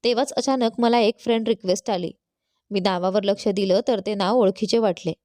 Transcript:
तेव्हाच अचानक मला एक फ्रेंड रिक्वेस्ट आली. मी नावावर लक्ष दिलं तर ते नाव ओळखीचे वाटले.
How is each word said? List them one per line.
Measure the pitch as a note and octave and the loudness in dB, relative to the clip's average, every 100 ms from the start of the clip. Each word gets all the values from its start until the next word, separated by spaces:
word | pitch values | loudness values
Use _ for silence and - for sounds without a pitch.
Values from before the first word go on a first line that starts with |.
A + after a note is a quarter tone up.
तेव्हाच | A#3+ A#3 C#4+ | 0 0 -2
अचानक | - C4+ C4 A3+ A3+ | -2 -2 0 0 2
मला | A#3 A#3+ | 2 4
एक | A3 - | 2 0
फ्रेंड | - A3+ A3+ | -2 -2 0
रिक्वेस्ट | G#3 F#3 F#3 - | -2 0 -2 -2
आली. | F#3+ F3+ - _ _ _ _ _ | -4 -6 -12 _ _ _ _ _
मी | G3+ | -2
नावावर | F#3 F3+ F#3 G3+ | -2 0 0 0
लक्ष | G3 G3 A3 | 0 -2 -2
दिलं | F#3+ G3 F#3 C4 | -2 2 0 2
तर | A3 | -2
ते | G3 | -4
नाव | G3+ F#3+ B3 | -2 2 4
ओळखीचे | G3 F#3+ G#3 A#3 | 2 0 -2 0
वाटले. | A3 E3+ F3 - | 0 -2 -6 -8